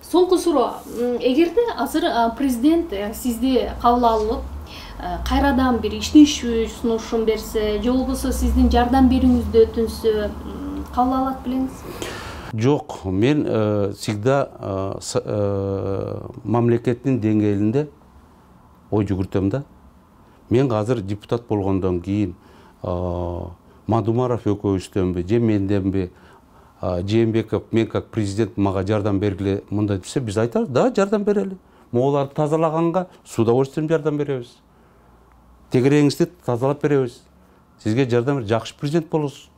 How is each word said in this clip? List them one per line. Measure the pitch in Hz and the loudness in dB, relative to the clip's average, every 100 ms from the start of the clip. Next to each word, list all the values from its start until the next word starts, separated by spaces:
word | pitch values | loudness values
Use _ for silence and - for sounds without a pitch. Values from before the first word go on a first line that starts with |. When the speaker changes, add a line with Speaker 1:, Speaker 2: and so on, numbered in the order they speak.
Speaker 1:
Соңку | - 330 370 359 | 0 2 4 2
суроо. | 339 294 220 - - 220 | 2 2 0 -4 -10 -4
М, | 240 240 | -2 0
эгерде | 254 262 339 453 466 - | 0 2 2 2 0 -2
азыр, | 240 311 339 | -4 -2 -2
а, | 233 233 | 0 0
президент, | 226 269 233 277 339 330 | 0 -2 2 2 2 0
э, | 196 208 | -6 -6
сизди | 220 254 226 262 247 202 - | -6 -6 -2 0 0 0 0
кабыл | 240 247 240 | 2 4 4
алып, | 220 214 247 - - - - - - | 2 0 -2 -6 -12 -14 -16 -16 -12
э, | 180 170 - | -8 -6 -2
кайрадан | 262 277 254 262 233 | 0 2 2 2 0
бир | 214 | -2
иштешүү | 214 214 302 294 - 240 233 220 | -4 6 8 8 6 -2 -2 -2
сунушун | - 233 226 220 226 220 | -4 -2 -2 -2 0 2
берсе, | 214 214 220 214 208 | 0 -2 -2 -2 0
же | 240 | 0
болбосо | 262 247 262 269 | 0 0 -2 -2
сиздин | 226 247 233 254 | 0 2 4 6
жардам | 240 240 262 254 | 4 4 6 6
берүүңүздү | 254 262 247 226 226 226 | 6 4 4 4 4 4
өтүнсө, | 233 226 - 226 214 208 | 4 -2 0 0 0 -2
м, | - - - 202 208 - - | -6 -12 -10 -10 -10 -6 0
кабыл | 254 | 0
алат | 262 262 262 247 | 0 -2 -4 -6
белеңиз? | 262 262 - - - - - - - - | -4 -4 -6 -14 -10 -10 -10 -12 -12 -10
Speaker 2:
Жок, | 113 120 143 - - 98 | 0 2 2 -2 -8 -4
мен, | 92 117 151 110 | 2 2 2 0
э, | 110 107 104 101 101 | 0 0 0 -2 -4
всегда, | - 104 113 139 131 - | -6 -2 2 2 0 -6
э, | 107 95 98 - | -6 -4 -6 -8
с-, | - 127 | -6 -6
э, | - 107 101 98 98 98 98 98 104 104 104 - | -4 -2 -2 -2 -4 -4 -4 -6 -6 -8 -10 -12
мамлекеттин | - 113 120 117 123 120 139 127 | -2 2 4 2 0 -2 -2 0
деңгээлинде | 110 107 104 101 104 127 151 - - - - - - - - - - | 2 2 2 2 0 0 -4 -10 -20 -20 -20 -20 -20 -20 -20 -20 -4
ой | 104 98 | -2 0
жүгүртөм | 95 98 101 98 | -2 -2 0 0
да. | 131 143 - - - _ _ - - - | -2 -8 -20 -20 -20 _ _ -20 -20 -2
Мен | 113 139 | 2 2
азыр | 107 107 123 | 0 0 -2
депутат | 98 101 - 117 117 | -2 -8 -6 -6 -2
болгондон | 107 95 98 95 90 | -2 0 0 0 -2
кийин, | 87 101 98 87 - - - _ | -2 -2 -2 -6 -20 -20 -20 _
э, | 95 90 90 87 87 87 87 87 _ - - | -6 -4 -4 -4 -6 -6 -10 -14 _ -16 -2
Мадумаров | 113 110 117 127 117 104 | 0 0 0 0 -2 -2
экөөбүздөнбү, | 101 101 95 - 104 92 90 90 | -2 0 -2 -2 -2 -2 -2 0
же | 117 | 0
менденби, | 113 104 98 104 95 95 90 - - - _ - - _ | 2 0 0 0 0 -2 -4 -10 -20 -20 _ -20 -20 _
э, | 92 90 | -4 -4
Жээнбеков, | 98 110 113 113 110 101 - | 0 2 2 0 -2 -4 -2
мен | 110 113 | 0 0
как | 104 - | -4 -4
президент | - 101 98 107 - | -4 -4 -2 -4 0
мага | 101 95 95 | 0 0 -2
жардам | 107 101 101 | 0 0 0
бергиле | 104 92 98 98 - | -2 -2 -2 -2 -4
мындай | 101 104 98 | -4 -2 -2
десе, | - 151 | -4 -6
биз | 120 101 | -2 -2
айтабыз, | 120 220 226 | 0 0 0
да, | 123 220 226 | 0 2 0
жардам | 196 214 | 0 0
берели. | 202 208 196 190 _ - _ | 0 -2 -2 -8 _ -20 _
Моуларды | 120 131 143 139 - | 0 2 0 -2 -2
тазалаганга | 151 160 160 160 170 170 180 - - | 0 2 0 0 0 -2 -6 -14 -12
с | - | -2
удовольствием | 113 120 135 - 156 | 2 2 2 -2 -2
жардам | 160 151 147 | 0 -2 -4
беребиз. | 143 135 120 - _ _ _ _ _ _ _ _ _ _ - | -4 -6 -8 -20 _ _ _ _ _ _ _ _ _ _ -2
Тегереңизди | 131 131 147 147 - 170 - - | 2 4 6 4 2 -4 -4 -4
тазалап | 120 131 143 | -2 0 0
беребиз. | 151 143 123 - _ _ _ _ _ _ | 0 0 0 -6 _ _ _ _ _ _
Сизге | 107 110 131 | -2 0 2
жардам | 120 120 143 | 2 0 -2
бер, | 101 | -2
жакшы | 113 - - | -2 -4 -10
президент | 147 165 160 | -4 -4 -2
болосуз. | 160 147 - - | -4 -4 -8 -20